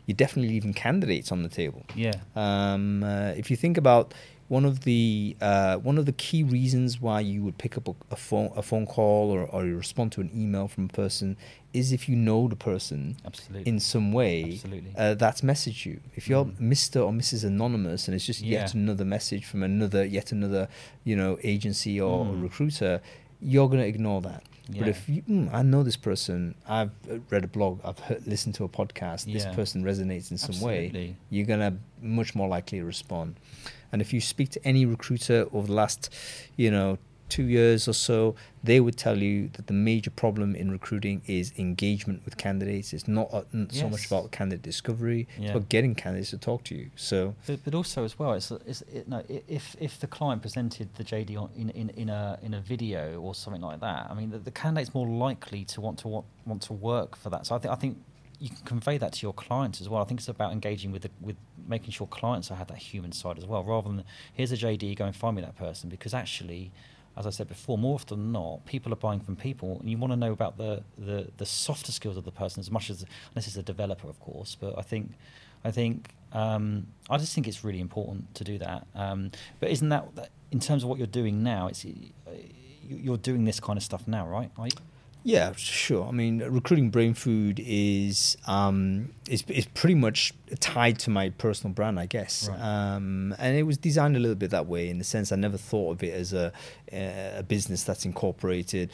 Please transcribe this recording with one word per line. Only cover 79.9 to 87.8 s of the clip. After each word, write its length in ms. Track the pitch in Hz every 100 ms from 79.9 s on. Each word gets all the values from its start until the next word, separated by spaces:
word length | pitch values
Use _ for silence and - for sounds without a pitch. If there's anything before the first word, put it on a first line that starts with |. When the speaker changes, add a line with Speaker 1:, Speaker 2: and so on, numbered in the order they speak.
| 147 - -
Speaker 2:
that 120 | - - -
in 80 | 127
terms 220 | - 143
of 80 | 123
what 80 | 131
you're 80 | 110
doing 360 | 123 110 104
now, 260 | 120 104 92
it's, 180 | - -
uh, 20 | - - - - 85 - - - - -
you, 100 | 135
you're 180 | 135 117
doing 300 | 127 127 110
this 140 | -
kind 180 | - 104
of 40 |
stuff 240 | - 95 -
now, 200 | 110 85
right? 220 | 101 123 -
Are 80 | 117
you? 60 | - - - - -
Speaker 1:
Yeah, 300 | 240 220 85 95
sure. 500 | - - - 110 110
I 60 |
mean, 260 | 123 117 113
recruiting 500 | 123 127 - 170 120
brain 220 | 113 117
food 460 | 113 123 110 104 98
is, 800 | 120 104